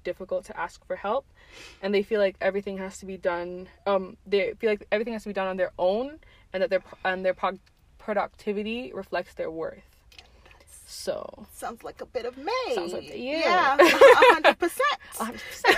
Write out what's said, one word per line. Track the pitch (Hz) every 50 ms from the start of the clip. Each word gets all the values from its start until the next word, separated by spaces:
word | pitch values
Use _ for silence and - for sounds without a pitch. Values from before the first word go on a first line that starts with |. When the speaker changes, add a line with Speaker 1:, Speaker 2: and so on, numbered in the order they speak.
| _
Speaker 1:
difficult | - 175 - 190 180 185 185 185
to | - 214 -
ask | 165 170 - - -
for | - 185 185
help, | - 202 220 269 - - _ - - - - - - - - -
and | - 196 208
they | 196 202
feel | - 226 208
like | 202 190 190 -
everything | - 196 185 202 202 208 196 190
has | 190 190 196 -
to | -
be | 190 190
done, | 180 175 185 175 175 175 175 180 180 185 - - _ _ 196
um, | 202 190 190 180 - - _ 196
they | 190 202 185 - - -
feel | - 220
like | 214 208 - -
everything | - 214 233 247 226
has | 214 -
to | 214
be | 202
done | 196 190 190
on | 185
their | 190 185 - - -
own, | 175 180 196 220 254 277 302 320 - - - - - _
and | - 190
that | 190 170
their | 190 185
pro-, | - - - - - 190
and | 185 185 190
their | 185 180
pro-, | - - 185 190 185 - _ _ _ _ _ _ -
productivity | - - 214 202 185 - - - - 220 208 196 214 214 226 240 254 - -
reflects | 185 196 - - 175 180 - -
their | - 175 165
worth. | 160 165 160 - - 208 - - _ _ _ _ - - - - - - _ - - - - - - - - -
So | - - - - - - - - - - 220 - -
Speaker 2:
Sounds | - - - 233 226 -
like | - - -
a | -
bit | - - 262 220
of | 240 247 269
me. | 269 339 453 523 508 403 262
Speaker 1:
Sounds | 208 - 175 -
like, | - - -
Speaker 2:
Yeah, | -
Speaker 1:
yeah. | - 240 254 285 320 320 285 349 359 339 277 262 196
<laughs> |
Speaker 2:
a | - 330 - - 494 539 508 - - 494 403
hundred | 320 - 320 - -
percent. | - 339 - - 508 587 571 - - - - -
Speaker 1:
A | 226
hundred | 220 240 - - -
percent. | - - - 480 -